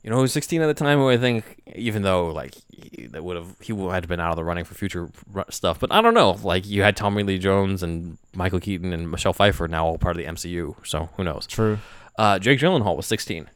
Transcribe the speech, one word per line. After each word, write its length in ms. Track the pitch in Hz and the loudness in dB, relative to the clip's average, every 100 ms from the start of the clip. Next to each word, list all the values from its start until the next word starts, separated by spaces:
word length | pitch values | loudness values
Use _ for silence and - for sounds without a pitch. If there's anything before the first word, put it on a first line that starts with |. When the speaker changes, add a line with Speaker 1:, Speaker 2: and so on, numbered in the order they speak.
Speaker 1:
You 80 | 110 | 0
know 60 | 120 | 0
who 60 | |
was 100 | 131 | 2
sixteen 280 | 147 - 165 | 0 -2 0
at 60 | 156 | 0
the 60 | |
time, 240 | 147 147 147 | 2 2 4
who 100 | 135 | 4
I 100 | 120 | 4
think, 440 | 123 117 - - - - | 2 0 -4 -20 -18 -6
even 260 | 117 107 | -4 0
though, 260 | 98 92 85 | 2 2 0
like, 260 | 78 67 - _ | -4 -10 -16 _
he, 340 | - - - 58 | -20 -20 -18 -14
that 120 | 71 | -12
would've, 320 | 87 87 85 - | -8 -8 -10 -16
he 120 | - | -8
w-, 160 | 107 95 | -4 -2
had 160 | 92 85 | -4 -4
been 120 | 87 | -4
out 120 | 85 | -2
of 60 | 82 | -2
the 60 | |
running 220 | 82 87 87 | -2 -4 -6
for 80 | |
future 360 | - 98 87 85 - - | -8 -6 -6 -10 -14 -10
ru-, 120 | 98 - | -8 -8
stuff, 280 | - 92 - | -2 -2 0
but 140 | 127 | 2
I 80 | 208 | 4
don't 140 | 233 233 | 6 6
know. 160 | 110 95 | 4 2
Like, 220 | - 127 196 | 0 0 0
you 140 | 202 | 4
had 160 | 104 101 | 4 4
Tommy 240 | 104 101 | 0 0
Lee 140 | 101 95 | 0 0
Jones 460 | 95 98 98 95 | 2 2 2 -2
and 340 | 87 85 85 80 _ | -4 -4 -8 -14 _
Michael 260 | 92 92 92 | -4 -2 -2
Keaton 320 | 101 92 90 | -2 -4 -4
and 180 | 85 85 | -4 -4
Michelle 240 | 82 98 | -2 -2
Pfeiffer 340 | - 101 95 82 | 4 4 4 -2
now 180 | 80 82 | -2 -2
all 120 | 82 | 0
part 160 | 90 85 | -2 -2
of 20 | |
the 80 | 73 | -6
M 100 | 85 | -8
C 140 | 87 | -8
U, 260 | 87 76 - | -6 -6 -10
so 260 | - 78 80 - | -6 -6 -4 -4
who 80 | |
knows? 220 | 87 73 - | -4 -4 -8
Speaker 2:
True. 320 | - 110 107 - - - - | 0 0 0 -8 -20 -14 2
Speaker 1:
Uh, 220 | 107 98 | 2 4
Jake 220 | 104 135 | 4 4
Gyllenhaal 360 | 160 170 101 78 | 4 2 0 -2
was 120 | - | -2
sixteen. 420 | 113 - 82 - | -4 -4 -8 -10